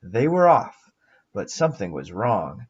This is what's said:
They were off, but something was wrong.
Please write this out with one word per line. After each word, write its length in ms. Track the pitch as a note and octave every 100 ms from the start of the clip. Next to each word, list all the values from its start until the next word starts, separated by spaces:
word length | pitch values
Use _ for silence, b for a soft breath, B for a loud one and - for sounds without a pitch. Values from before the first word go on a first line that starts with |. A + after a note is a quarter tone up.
They 260 | F#2 G#2+ D3
were 200 | F3+ F3
off, 280 | C#3+ - - _ _ b b b G2+
but 160 | -
something 400 | - D#3+ - F2+
was 200 | D2+ C#2+
wrong. 540 | F2 A#2+ A2 D2 D2